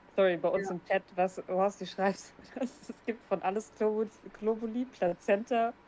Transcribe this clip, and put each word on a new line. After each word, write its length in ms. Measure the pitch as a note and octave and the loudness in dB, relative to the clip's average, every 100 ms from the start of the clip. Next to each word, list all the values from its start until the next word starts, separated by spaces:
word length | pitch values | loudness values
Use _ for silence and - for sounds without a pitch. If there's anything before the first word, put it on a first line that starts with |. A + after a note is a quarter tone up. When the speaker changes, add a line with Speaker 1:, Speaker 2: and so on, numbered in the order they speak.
| - | -4
Speaker 1:
sorry, 200 | - F#3+ E3 | 4 4 4
bei 120 | F3 | 2
uns 180 | F#3+ F#3+ | 0 -2
Speaker 2:
Ja. 40 | |
Speaker 1:
im 100 | F3 | -6
Chat, 180 | - F#3+ - | 0 -2 -2
was, 260 | F3+ F#3 - - | 0 0 -2 -2
Horst, 320 | F#3 G3+ - | 2 2 0
du 60 | |
schreibst, 480 | F#3 - G3 F#3+ - - | -8 0 0 0 -8 -18
<laughs> 140 | - - | -14 -6
es 460 | B3+ - - - | -6 -8 -16 -10
gibt 180 | - A3+ | -6 -6
von 180 | - F#3+ | -2 -2
alles 280 | F#3 G#3 - - | 0 -2 -4 0
Globu-, 300 | G#3+ G#3+ G#3+ - - - | 0 0 -2 -6 -18 -4
Globuli, 460 | G#3+ A3 A3+ A#3+ | -2 -2 -4 -4
Plazenta, 840 | B3+ - F3 F3 - G3+ A#3+ A#3 A3+ - | -6 0 0 0 2 0 2 0 0 -4